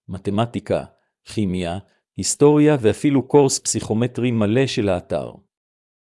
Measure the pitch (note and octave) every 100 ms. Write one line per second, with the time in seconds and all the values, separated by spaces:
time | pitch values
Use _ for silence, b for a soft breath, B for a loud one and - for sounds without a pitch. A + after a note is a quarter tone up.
0 | - F#2+ - G2+ A#2+ - - E2+ C2+ _
1 | _ _ - - G2+ F2+ F2 F2+ - _
2 | _ - F#2+ - D3 D3+ D3+ D3 G#2+ -
3 | D3+ C#3 A#2+ C#3+ C3+ - - A2+ - A2
4 | B2 B2 B2 A#2 G#2 A#2 C3+ - G2+ F2
5 | - E2 A#1+ - _ _ _ _ _ _
6 | _